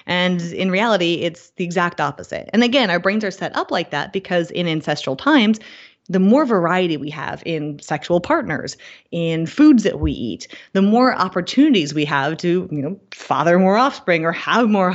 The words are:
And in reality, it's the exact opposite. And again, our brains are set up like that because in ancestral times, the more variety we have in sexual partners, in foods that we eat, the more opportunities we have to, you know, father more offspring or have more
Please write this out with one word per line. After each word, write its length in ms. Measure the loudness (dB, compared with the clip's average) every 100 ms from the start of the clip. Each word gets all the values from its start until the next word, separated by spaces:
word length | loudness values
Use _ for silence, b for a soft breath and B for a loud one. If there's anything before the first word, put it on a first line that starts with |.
| -6
And 340 | -2 0 -2 -4
in 180 | -4 -2
reality, 440 | 0 0 2 0 -2
it's 360 | -4 -6 _ -8
the 80 | -4
exact 340 | -2 -2 -2
opposite. 500 | -4 -6 -12 -12 -4
And 100 | 0
again, 260 | 2 2 2
our 100 | 0
brains 260 | 0 -2 -4
are 60 |
set 240 | -6 -6 -6
up 140 | -4
like 200 | -4 -4
that 220 | -6 -6
because 380 | -8 -4 -2 -2
in 160 | -4 -2
ancestral 480 | -2 -2 -4 -4 -2
times, 420 | 2 4 4 0 B B B B -4
the 80 | 2
more 260 | 4 4 4
variety 520 | 2 2 0 0 -2
we 120 | -6
have 320 | -10 -10 -10 -6
in 340 | -6 -6 -10
sexual 400 | -8 -6 -2 -2
partners, 560 | 0 -2 -2 -6 -8 -14 B B _
in 340 | -6 -4 -2 -2
foods 380 | 4 6 6
that 160 | 4 0
we 100 | -2
eat, 360 | -2 -6 -8 -12 B B
the 80 | 2
more 340 | 4 4 2 2
opportunities 800 | -2 -2 -2 4 4 4 2
we 100 | -2
have 320 | -2 0 -2 -2
to, 300 | 0 0 -2
you 120 | -6
know, 180 | -6 -8 _
father 440 | -12 -4 0 4 4
more 200 | 4 4
offspring 480 | 2 0 0 0 0
or 80 |
have 360 | -4 0 2 4
more 220 | 2 2